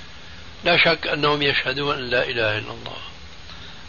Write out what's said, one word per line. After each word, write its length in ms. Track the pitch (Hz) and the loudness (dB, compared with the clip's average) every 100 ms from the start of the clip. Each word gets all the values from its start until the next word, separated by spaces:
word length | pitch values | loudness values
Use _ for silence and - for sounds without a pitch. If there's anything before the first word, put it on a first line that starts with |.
| - - - - - - | -14 -14 -16 -14 -16 -2
لا 140 | 170 165 | 4 6
شك 300 | 170 160 170 | 6 4 0
أنهم 340 | 156 147 147 | 2 4 4
يشهدون 540 | 143 139 143 135 143 143 | 4 2 0 0 0 0
أن 140 | 123 | 2
لا 140 | 123 | 2
إله 340 | 139 120 107 107 | 2 2 2 0
إلا 140 | 117 | -4
الله 300 | 117 113 - - - - - - - - - | -8 -10 -10 -12 -14 -16 -14 -14 -14 -14 -14